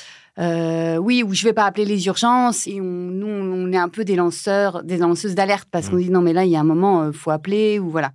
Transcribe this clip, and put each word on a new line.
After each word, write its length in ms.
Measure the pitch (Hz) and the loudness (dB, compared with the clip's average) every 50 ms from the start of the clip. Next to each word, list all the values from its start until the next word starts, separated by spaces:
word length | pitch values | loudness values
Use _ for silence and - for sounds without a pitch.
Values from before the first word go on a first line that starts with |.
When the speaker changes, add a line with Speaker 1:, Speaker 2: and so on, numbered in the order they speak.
| - - - - - _ _ - | -16 -20 -20 -20 -20 _ _ -4
Speaker 1:
euh, 580 | 175 175 165 170 165 165 165 165 165 165 165 165 | -2 -2 -2 -2 -2 -2 -2 -2 -2 -2 -2 0
oui, 260 | 180 226 247 247 233 | 0 0 2 2 0
ou « 100 | 196 190 | 0 -2
Je 100 | 185 196 | 0 0
vais 100 | 226 220 | 2 2
pas 120 | 220 208 | 2 2
appeler 200 | 196 190 208 208 | 2 2 0 0
les 220 | 202 208 196 175 196 | 0 0 0 0 -2
urgences », 600 | 185 - 233 233 247 254 247 240 233 - - - | -2 0 2 2 2 4 2 2 0 -2 -4 -6
et 120 | 202 196 | -6 -6
on, 40 | 185 | -6
nous, 420 | 185 180 180 180 180 185 190 208 214 | -6 -6 -6 -6 -6 -6 -6 -6 -6
on 440 | 208 202 190 190 185 185 185 185 185 | -6 -4 -4 -4 -4 -2 -2 0 0
est 40 | 185 | 0
un 120 | 175 175 | 0 -2
peu 160 | - 220 220 | -4 -4 -2
des 100 | 180 196 | 0 0
lanceurs, 680 | 180 175 175 165 - - 202 196 202 202 196 175 170 - | 2 2 0 -2 -2 -2 -2 0 2 0 0 -2 -4 -6
des 140 | 165 180 170 | -4 -2 0
lanceuses 380 | 175 175 175 165 - 208 180 | 2 2 2 0 -2 -2 0
d'alerte 320 | 190 196 196 202 190 - _ | 0 2 2 0 -2 -2 _
parce 160 | - 175 196 202 | -4 -4 -2 -2
Speaker 2:
Mm. 20 | |
Speaker 1:
qu'on 60 | 185 180 | 0 0
dit, « 120 | 180 180 | 0 2
Non, 100 | 185 185 | 2 2
mais 120 | 175 170 160 | 4 4 4
là, 120 | 180 190 | 4 4
il 60 | 185 | 4
y 40 | 165 | 4
a 40 | 156 | 4
un 20 | 151 | 4
moment, 360 | 160 156 170 185 202 190 170 | 4 2 4 4 4 4 2
euh, 100 | 156 151 | 2 0
faut 200 | 147 - - 160 | -4 -4 -2 -2
appeler », 480 | 156 156 151 185 202 214 214 214 208 208 | -2 -2 -2 -2 0 2 2 2 2 0
ou 100 | 185 170 | -2 -2
voilà. 220 | 156 165 143 135 135 | -2 -2 -2 -2 -4